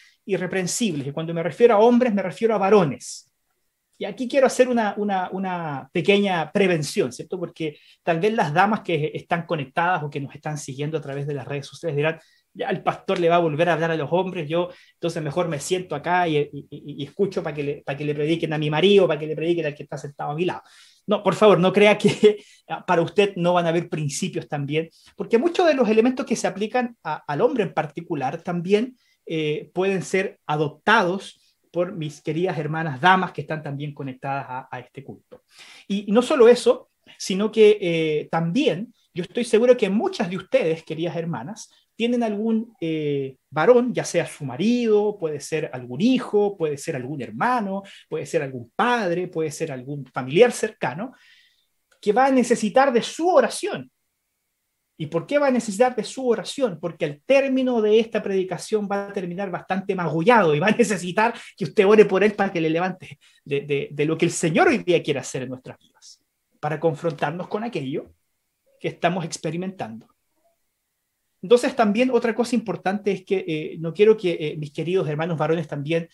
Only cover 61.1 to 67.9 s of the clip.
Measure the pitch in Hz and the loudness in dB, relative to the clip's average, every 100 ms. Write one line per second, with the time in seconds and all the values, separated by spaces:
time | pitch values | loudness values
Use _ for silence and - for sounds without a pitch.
61.1 | 175 226 226 - - 190 - 196 214 208 | 0 0 -2 -14 -10 -2 2 6 8 6
62.1 | 185 208 208 196 170 160 160 185 180 - | 4 2 2 -2 0 0 0 -2 -6 -14
63.1 | - _ _ - 143 147 143 147 147 151 | -20 _ _ -6 -4 -2 -4 -4 -2 -2
64.1 | 160 170 - 170 190 370 226 175 165 160 | 2 0 0 0 2 4 2 2 0 0
65.1 | 135 - 143 127 127 - - _ _ - | -4 -6 -8 -10 -12 -16 -20 _ _ -20
66.1 | - _ _ _ _ 147 151 165 147 170 | -20 _ _ _ _ -6 -2 -2 -2 -4
67.1 | 147 147 175 170 208 233 175 131 | -2 -4 -4 -6 -6 -6 -6 -6